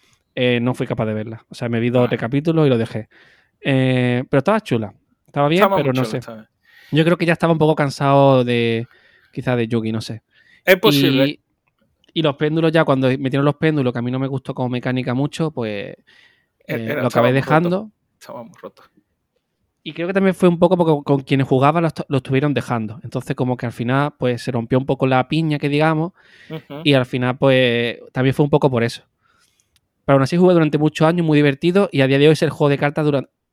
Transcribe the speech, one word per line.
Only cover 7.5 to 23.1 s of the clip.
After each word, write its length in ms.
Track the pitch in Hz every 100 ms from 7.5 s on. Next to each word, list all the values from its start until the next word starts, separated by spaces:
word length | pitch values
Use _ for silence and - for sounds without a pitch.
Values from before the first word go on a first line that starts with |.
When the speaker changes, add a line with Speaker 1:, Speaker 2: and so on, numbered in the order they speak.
Speaker 1:
un 80 | 160
poco 160 | 156 156
cansado 720 | 143 - 143 139 139 131 123
de, 420 | 120 117 113 123 _ _ _ _
quizás, 240 | - 131 123
de 100 | 113
Yugi, 240 | 117 110
no 80 | 113
sé. 240 | - 113 - _ _ _
Speaker 2:
Es 140 | - 190
posible. 500 | - 143 139 135 139
Speaker 1:
Y, 120 | - _ _ _ _ _ _ _
y 80 | -
los 160 | 156 131
péndulos 340 | 151 160 165
ya, 140 | 160 156
cuando 240 | 135 131 135
metieron 260 | 135 139
los 120 | 143 139
péndulos, 360 | 160 151 123
que 80 | 120
a 20 |
mí 100 | 123
no 80 | 131
me 80 | 135
gustó 260 | 135 -
como 160 | 131 127
mecánica 440 | 123 131 127 123
mucho, 380 | 123 147 - 160
pues, 440 | 143 110 104 92 90 _ _ _ _ _ _ -
Speaker 2:
Era, 140 | -
Speaker 1:
eh, 20 | 113
Speaker 2:
era, 160 | 147
Speaker 1:
lo 60 | 123
acabé 0 |
Speaker 2:
estaba 200 | 123 120
muy 40 |
roto. 120 | 135 135
Speaker 1:
dejando. 460 | 151 170 185 220 - _ _
Speaker 2:
Estaba 260 | - 123
muy 100 | 117 139
roto. 220 | - - _ _ _ _ _ _ _ _ _ _
Speaker 1:
Y 100 | -
creo 140 | 147 175
que 60 |
también 220 | 190 190 180
fue 120 | 185
un 120 | 170
poco 180 | 175 180
porque 260 | 165 147
con 180 | 147 143
quienes 260 | 131 135 135
jugaban 340 | 131 143 165
lo 60 | 165
est-, 180 | - -
lo 100 | 139
estuvieron 360 | - 135 147
dejando. 460 | 123 - 120 110 110
Entonces, 320 | 117